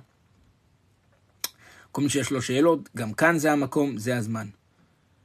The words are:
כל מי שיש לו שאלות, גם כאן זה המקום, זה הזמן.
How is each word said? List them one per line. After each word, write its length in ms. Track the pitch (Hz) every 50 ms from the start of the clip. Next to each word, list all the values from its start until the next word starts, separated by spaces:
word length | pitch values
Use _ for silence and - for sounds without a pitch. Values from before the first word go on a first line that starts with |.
| - _ _ _ _ _ _ _ _ _ _ _ _ _ _ _ _ _ _ _ _ _ _ _ _ _ _ _ - - - _ - - - - - _ -
כל 60 | 135 143
מי 60 | 143
שיש 220 | - 139 127 -
לו 120 | 139 127 123
שאלות, 460 | - 131 135 151 170 165 143 - - -
גם 160 | 120 117 110 104
כאן 260 | - 156 165 170 156
זה 140 | 139 156 151
המקום, 460 | 147 139 123 - 151 143 139 127 110
זה 180 | 104 127 123
הזמן. 300 | 120 107 110 113 110 107 104 - _ _ _ _ _ _ _ _ _ _ _ _ _ _